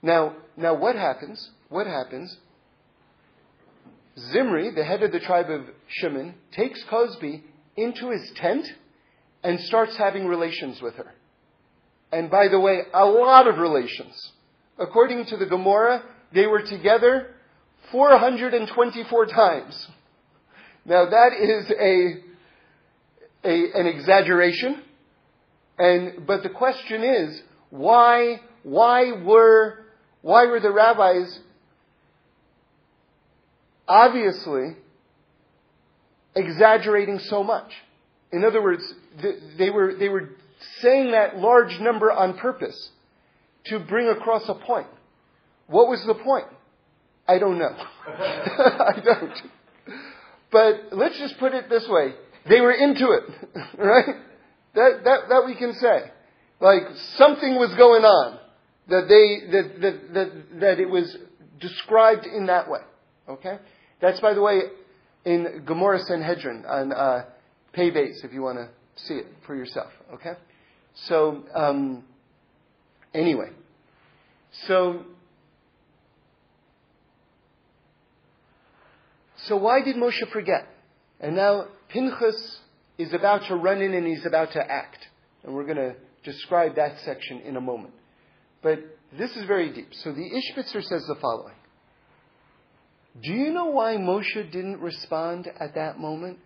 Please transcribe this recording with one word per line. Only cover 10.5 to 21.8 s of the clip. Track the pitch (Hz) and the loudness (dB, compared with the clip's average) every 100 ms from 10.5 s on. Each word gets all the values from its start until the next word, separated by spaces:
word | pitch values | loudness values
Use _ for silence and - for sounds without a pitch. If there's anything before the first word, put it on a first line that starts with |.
| 156 139 120 | -8 -12 -12
with | 120 - | -14 -14
her. | - _ _ _ _ _ _ _ _ _ _ | -20 _ _ _ _ _ _ _ _ _ _
And | 160 165 | -6 0
by | 185 202 | 2 4
the | 190 | 4
way, | 196 185 - | 2 0 -2
a | 180 196 | 2 4
lot | 220 247 262 247 | 4 8 8 8
of | 165 | 4
relations. | 170 147 120 - - - - _ _ _ _ _ | 0 -2 -4 -10 -16 -20 -20 _ _ _ _ _
According | 180 226 254 247 233 | -4 2 2 2 -8
to | 214 | -6
the | 185 | -4
Gemara, | 180 190 202 233 247 - - _ | -2 0 2 2 0 -6 -20 _
they | 170 214 | 0 2
were | 214 | 0
together | 208 202 165 220 240 262 262 - _ _ _ _ _ | -2 -4 2 4 4 2 -4 -20 _ _ _ _ _
four | 240 285 262 | 2 6 6
hundred | 240 247 247 | 6 -2 -4
and | 240 220 | -4 -4
twenty-four | - 240 233 226 233 220 | -2 -2 -2 -4 0 0
times. | 226 208 156 - - - _ _ _ _ _ _ _ - _ - | 2 2 2 -8 -20 -20 _ _ _ _ _ _ _ -20 _ 0
Now | 175 180 | 2 4
that | 208 247 | 6 4
is | 240 208 214 196 | 4 0 0 -2
a, | 214 | 0